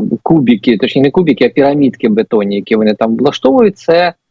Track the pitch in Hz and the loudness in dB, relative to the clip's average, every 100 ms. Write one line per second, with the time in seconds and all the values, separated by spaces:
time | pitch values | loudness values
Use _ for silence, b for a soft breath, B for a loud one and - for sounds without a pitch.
0 | 107 117 - 165 120 110 - 113 123 139 | -4 -4 0 0 2 0 0 -2 -2 0
1 | 139 185 160 113 123 - 139 147 135 - | 0 0 0 0 0 0 0 0 0 -2
2 | 110 104 104 110 101 101 95 110 107 107 | -2 -2 -2 -2 -2 -4 -2 0 0 0
3 | 113 113 139 - 262 262 214 - - 170 | -2 -2 -2 0 0 2 2 0 -2 0
4 | 175 - _ | 0 -4 _